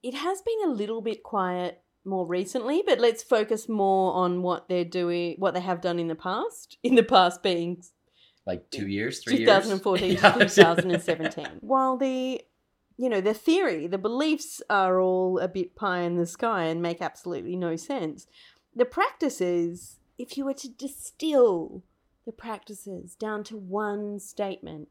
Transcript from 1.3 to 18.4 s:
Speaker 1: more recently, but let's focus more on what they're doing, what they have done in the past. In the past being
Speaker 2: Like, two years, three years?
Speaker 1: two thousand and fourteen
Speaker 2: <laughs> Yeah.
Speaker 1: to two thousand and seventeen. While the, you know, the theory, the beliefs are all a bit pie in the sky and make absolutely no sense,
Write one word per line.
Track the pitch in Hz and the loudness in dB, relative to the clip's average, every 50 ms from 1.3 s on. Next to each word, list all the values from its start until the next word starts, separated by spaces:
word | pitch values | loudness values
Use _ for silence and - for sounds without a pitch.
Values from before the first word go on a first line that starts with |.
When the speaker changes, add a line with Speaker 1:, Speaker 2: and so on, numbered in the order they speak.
| - 202 185 180 180 180 180 180 180 _ _ _ _ _ _ | -2 -2 0 0 -2 -2 -4 -6 -6 _ _ _ _ _ _
Speaker 1:
more | 190 190 185 180 | -6 -4 -4 -2
recently, | 165 180 180 202 - - 262 220 254 294 349 392 | -2 -2 -2 -2 -2 -4 -4 -2 0 -2 0 2
but | 392 277 226 | 2 2 4
let's | 240 233 226 226 - | 4 2 2 0 0
focus | - 254 220 214 208 220 214 - - | 2 2 2 2 0 -2 -4 -2 -4
more | 220 208 196 196 190 190 190 185 - | 0 2 2 4 4 4 4 2 2
on | 185 180 175 180 180 | 2 2 2 0 0
what | 180 180 175 - - - | 0 -2 -2 -4 -4 -2
they're | 180 175 175 | -2 -2 -2
doing, | 170 175 185 175 175 175 175 175 170 160 - | -2 -2 -2 -2 0 -2 -2 -2 -4 -4 0
what | 190 185 165 | -2 0 0
they | 180 | 0
have | 175 185 180 170 | -2 -2 -4 -2
done | 170 180 175 175 | -2 -2 -2 -2
in | 170 | -2
the | 165 160 | -4 -6
past. | 160 - 185 190 233 359 466 - - - _ - _ - | -6 -6 -6 -4 -4 -4 -6 -8 -12 -20 _ -16 _ 0
In | 247 262 | 6 6
the | 233 | 6
past | 220 - 262 190 185 175 180 - | 6 8 6 6 6 6 2 0
being | - 196 180 170 170 175 180 175 - - _ _ _ _ _ _ _ _ _ _ _ | -2 -2 0 0 -2 -4 -6 -8 -12 -20 _ _ _ _ _ _ _ _ _ _ _
Speaker 2:
Like, | 95 92 90 - _ | -6 -6 -6 -8 _
two | - - 101 | -8 -6 -4
years, | 98 98 101 110 127 135 - - | -4 -2 -2 -2 -4 -6 -6 -4
three | 226 240 - | -2 0 4
years? | 226 233 | 6 6
Speaker 1:
two | |
thousand | 202 196 190 220 | 6 6 4 2
and | 196 190 | -4 -2
fourteen | - 208 185 180 196 180 | 0 0 0 2 2 0
Speaker 2:
<laughs> | 185 180 | 2 6
Yeah. | - 196 | 6 6
Speaker 1:
to | 185 240 214 | 8 8 2
two | 190 | 6
thousand | - 202 185 165 170 170 175 185 | 10 10 10 10 8 2 0 0
and | 170 165 | -2 -2
seventeen. | - - 165 156 160 - - 165 147 - - - | 0 -2 -2 -2 -2 -6 -6 -6 -12 -12 -14 -14
While | - 208 262 262 262 262 262 | -4 0 0 2 2 0 0
the, | 254 277 262 254 254 254 262 262 - - _ _ _ _ _ _ _ _ _ _ | 0 -2 -2 0 -2 -4 -4 -6 -8 -10 _ _ _ _ _ _ _ _ _ _
you | - 247 254 | -4 -2 0
know, | 220 196 | 0 2
the | 185 208 220 | 2 0 -2
theory, | - - 330 - 381 381 277 175 156 147 175 | 0 2 2 2 4 2 0 0 -2 -4 -4
the | 190 196 | -4 -2
beliefs | 185 220 233 262 302 311 311 302 - - - - - - | -2 -2 0 0 0 0 0 -2 -4 -14 -14 -16 -4 0
are | 214 196 190 185 185 185 | 2 2 4 4 4 4
all | 185 185 185 185 185 185 185 170 | 4 2 2 2 0 0 0 0
a | 180 185 | -2 -2
bit | - 190 175 - _ | -4 -6 -8 -8 _
pie | - 214 196 180 175 | -6 -4 -2 -2 -2
in | 175 175 175 | -2 -2 0
the | 175 175 | 0 -2
sky | 170 - - 240 233 220 190 165 | -2 -4 -4 -2 -2 0 0 -2
and | 160 165 170 | -2 -2 -2
make | 170 170 170 170 | -2 -4 -4 -4
absolutely | 180 147 - - - 175 175 139 87 - 180 | -8 -8 -10 -10 -10 -8 -8 -8 -6 -6 -6
no | 185 175 170 165 | -4 -4 -4 -4
sense, | 165 - - 277 254 170 156 147 - - _ _ - | -6 -6 -6 -6 -4 -4 -6 -8 -10 -20 _ _ -20